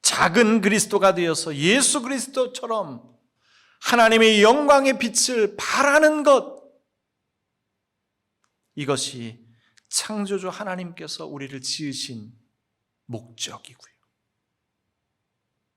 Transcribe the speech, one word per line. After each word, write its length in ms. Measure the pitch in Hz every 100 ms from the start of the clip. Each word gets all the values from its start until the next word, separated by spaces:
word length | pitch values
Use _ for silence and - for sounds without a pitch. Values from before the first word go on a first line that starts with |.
작은 580 | - - 170 190 220 226
그리스도가 540 | 196 208 - 202 190
되어서 400 | 175 170 156 165
예수 460 | 143 160 247 - 302
그리스도처럼 1160 | 240 269 262 262 247 - 240 220 165 120 _ _ _ _ _ _ _ _
하나님의 600 | - 233 226 226 220 214
영광의 560 | 208 277 285 277 269 262
빛을 560 | 233 - - 247 208 -
발하는 680 | - - 285 294 311 302
것, 380 | 285 262 - - - _ _ _ _ _ _ _ _ _ _ _ _ _ _ _ _ _ _ _ _
이것이 680 | - 139 135 - 123 117 117 _ _ _ _ _
창조주 600 | - - 214 196 196 185
하나님께서 760 | - 196 185 175 170 151 -
우리를 340 | 156 143 135 135
지으신 720 | 127 - 147 131 - 117 107 _ _ _ _ _ _ _
목적이고요. 880 | - 113 120 113 - - - _ _ _ _ _ _ _ _ _ _ _ _ _ _ _ _ _ _ _ _